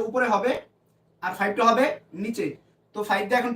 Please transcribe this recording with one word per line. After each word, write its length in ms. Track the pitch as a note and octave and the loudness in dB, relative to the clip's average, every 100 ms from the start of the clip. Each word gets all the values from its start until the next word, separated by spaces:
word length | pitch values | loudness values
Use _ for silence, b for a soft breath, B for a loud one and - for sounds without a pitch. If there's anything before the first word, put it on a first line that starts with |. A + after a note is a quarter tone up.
| A3 | 0
উপরে 200 | B3+ B3+ | 0 2
হবে, 180 | G3+ B3 D4+ - _ _ _ _ _ F3+ | 2 2 -2 -6 _ _ _ _ _ -6
আর 60 | F#3 | -2
ফাইভটা 240 | G3+ G3+ A#3 | 0 2 2
হবে 160 | B3 C4+ - - - | 4 2 0 -10 -8
নিচে। 220 | G#3+ A3+ D#3+ - _ _ _ G#3 | -6 -4 -6 -6 _ _ _ -6
তো 40 | G#3 | -2
ফাইভ 140 | G#3+ G3+ | 0 2
দিয়ে 120 | B3 | 0
এখন 100 | B3 | 0